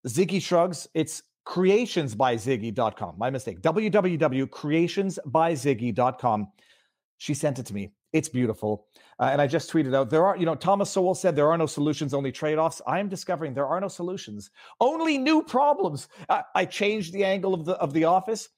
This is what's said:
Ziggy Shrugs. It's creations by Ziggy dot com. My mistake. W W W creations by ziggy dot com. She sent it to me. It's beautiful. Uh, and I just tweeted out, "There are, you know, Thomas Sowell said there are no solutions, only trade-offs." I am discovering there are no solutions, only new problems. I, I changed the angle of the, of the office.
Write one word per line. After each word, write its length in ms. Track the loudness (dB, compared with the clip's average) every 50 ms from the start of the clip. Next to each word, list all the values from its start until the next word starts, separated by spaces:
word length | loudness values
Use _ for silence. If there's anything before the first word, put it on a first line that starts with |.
| -8
Ziggy 340 | -4 0 0 0 2 0 -2
Shrugs. 460 | 0 2 4 4 4 2 0 -8 -14 -4 _
It's 300 | -2 -2 -2 -6 -14 _ _ _ _ _
creations 720 | -6 -2 2 4 4 4 4 2 0 -2 -2 -2 -2 0
by 220 | 0 2 2 2
Ziggy 360 | 0 0 -2 -2 -2 -2 -4
dot 240 | -2 0 0 0 0
com. 200 | -4 -10 -10 -6 -4
My 120 | -4 -4
mistake. 300 | -4 -4 -8 -8 -10 -2
W 280 | -2 0 0 2 0 2
W 260 | 2 2 2 2 0
W 300 | 2 0 2 2 0 -2
creations 720 | -2 -6 -8 -4 0 2 2 2 2 0 -2 -2 -2 -4 -6 -8
by 280 | 0 2 2 4 4 0
ziggy 380 | 0 0 0 0 0 -2 -2
dot 280 | 0 2 0 0 0 0
com. 280 | 0 0 2 2 -2 -6 _ _ _ _ _ _ _ _ _ _ _ _ _ _
She 160 | -6 -6 -4
sent 240 | -2 -2 -2 -2 -2
it 80 | -8
to 80 | -8 -8
me. 180 | -8 -8 -10 _ _ _ _
It's 160 | -2 -2 -2 -2
beautiful. 580 | -2 -2 0 0 -2 -2 -2 -4 -4 -4 _ _ _ _ _ _ _ -2
Uh, 120 | 0 2
and 80 | 2 2
I 60 | 2
just 240 | 2 0 -2 -4 0
tweeted 240 | 0 0 2 2 2
out, 160 | 0 2 2
"There 160 | 4 4 4
are, 100 | 4 2
you 80 | 2 0
know, 100 | -2 -2
Thomas 360 | 0 2 0 2 2 0 -2
Sowell 240 | 0 0 0 0 0
said 200 | 2 0 0 2
there 160 | 4 4 4
are 60 | 4
no 100 | 2 0
solutions, 460 | -2 -2 -2 0 0 0 -2 -4 -2
only 200 | -2 -2 -2 -4
trade-offs." 500 | -6 -4 -2 0 0 2 0 0 -2 -4 -6
I 120 | -4 -4 -2
am 100 | -4 -6
discovering 460 | -8 -10 -6 -6 -4 -4 -4 -6 -4
there 120 | -4 -2
are 140 | -2 -2 -2
no 80 | -4 -6
solutions, 600 | -6 -8 -8 -8 -8 -8 -10 -12 -14 -14 -16 -18 _ -20 -20 -20 -2 _
only 360 | 0 2 2 0 0 0 0
new 260 | 2 2 4 4 4
problems. 640 | 2 2 2 2 4 4 4 2 0 -2 -2 -6 -10 _ _ -20 -2 0
I, 140 | 0 0 0 -2 0
I 100 | 0 0
changed 480 | 0 -2 -2 0 0 0 0 -4 -6
the 120 | -2 0 2
angle 300 | 2 2 0 0 -2 -2
of 100 | -2 -2
the, 80 | -4 -2
of 180 | 0 -2 0
the 120 | 2 2 4
office. 440 | 4 4 4 2 0 -6 -6 -6 -16 _